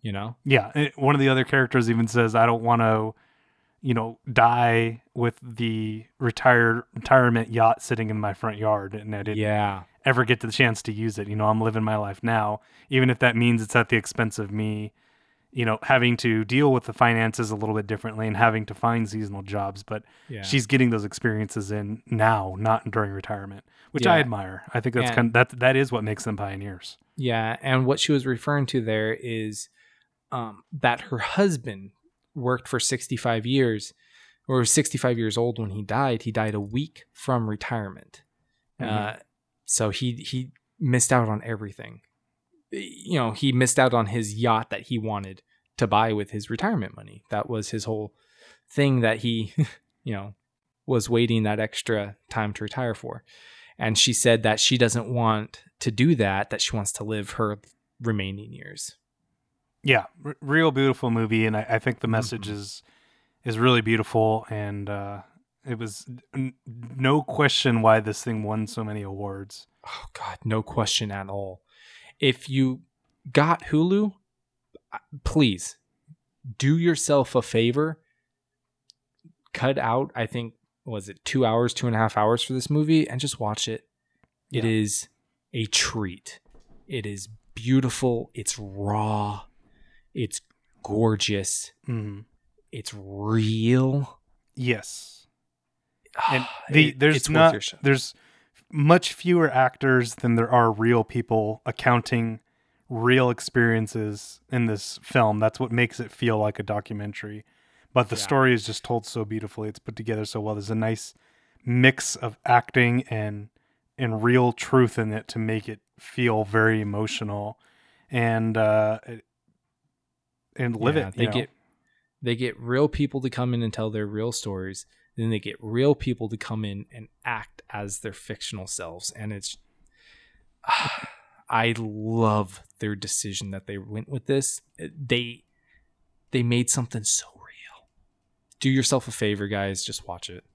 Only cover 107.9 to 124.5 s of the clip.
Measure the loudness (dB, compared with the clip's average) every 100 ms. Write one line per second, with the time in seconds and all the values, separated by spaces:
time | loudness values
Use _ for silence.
107.9 | 0 0 -2 0 4 4 4 0 -10 -4
108.9 | -4 -4 -8 -6 -6 -8 -8 -10 -10 -14
109.9 | -10 -6 -6 -4 -6 -6 -6 -4 -2 0
110.9 | -2 -6 _ _ _ _ _ 0 6 6
111.9 | 4 -6 -6 -8 -8 4 4 4 2 4
112.9 | 2 -2 -6 -4 -8 -14 _ _ _ _
113.9 | -6 -4 0 4 6 4 0 2 4 4
114.9 | 2 -4 -6 -8 -6 -2 -4 -6 -14 _
115.9 | _ -12 -2 2 2 2 4 4 4 0
116.9 | -4 -4 -4 -6 -6 -8 -12 _ _ _
117.9 | _ _ 0 0 2 0 2 4 4 2
118.9 | -2 -8 -18 _ _ _ _ _ _ _
119.9 | _ _ _ _ _ _ -6 -4 0 0
120.9 | 0 -2 -2 0 0 -4 _ _ _ _
121.9 | _ _ _ -4 -2 -4 -6 -2 2 2
122.9 | 2 -2 -2 -4 -2 -2 0 -2 -2 -4
123.9 | -4 -4 -4 -4 -6 -6